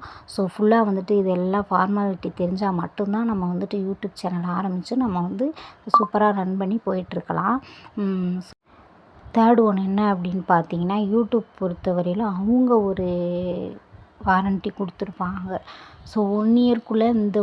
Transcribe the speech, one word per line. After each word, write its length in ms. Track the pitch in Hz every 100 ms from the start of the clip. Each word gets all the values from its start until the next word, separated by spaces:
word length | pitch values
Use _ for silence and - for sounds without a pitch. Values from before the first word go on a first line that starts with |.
| - - -
So 200 | - 190
ஃபுல்லா 260 | - 214 226 208
வந்துட்டு 300 | 190 185 208
இது 100 | 190 180
எல்லா 220 | 185 202 196
ஃபார்மாலிட்டி 600 | 180 185 202 202 180 180 180
தெரிஞ்சா 300 | 175 190 202
மட்டும்தான் 580 | 175 170 - 202 214 233
நம்ம 160 | 202 180
வந்துட்டு 280 | 180 190 202 190
YouTube 280 | 196 190 -
சேனல் 280 | 185 180 175 175
ஆரம்பிச்சு 380 | 196 180 - 254
நம்ம 200 | 247 180 175
வந்து 200 | 196 269 - - - 220 -
சூப்பரா 340 | - 208 208 202
ரன் 180 | 185 190
பண்ணி 160 | 190 226 -
போயிட்டுருக்கலாம். 720 | 185 180 180 - 170 190 254 - - - -
ம், 420 | 196 190 180 180 180 - _ - - - _ - - 233
தேர்ட் 260 | 226 240 220
ஒன் 160 | 190 190
என்ன 120 | 196 208
அப்படின்னு 320 | 190 180 185 170
பார்த்தீங்கன்னா, 440 | 175 165 170 175 208 202
YouTube 380 | 220 226 233 - -
பொறுத்தவரையிலும் 720 | 190 175 190 180 180 185 220
அவங்க 400 | 185 202 247 254 233 196
ஒரு 200 | 190 180 175 175 175 180 180 185 202 - - - _ 202
வாரண்டி 440 | 185 196 190 208
கொடுத்துருப்பாங்க. 800 | - 190 - 202 - 185 190 185 185 - - - - -
So 80 | 220 202 208
ஒன் 180 | 214 233
இயர்க்குள்ள 480 | 247 233 - 220 226 233
இந்த 220 | 208 202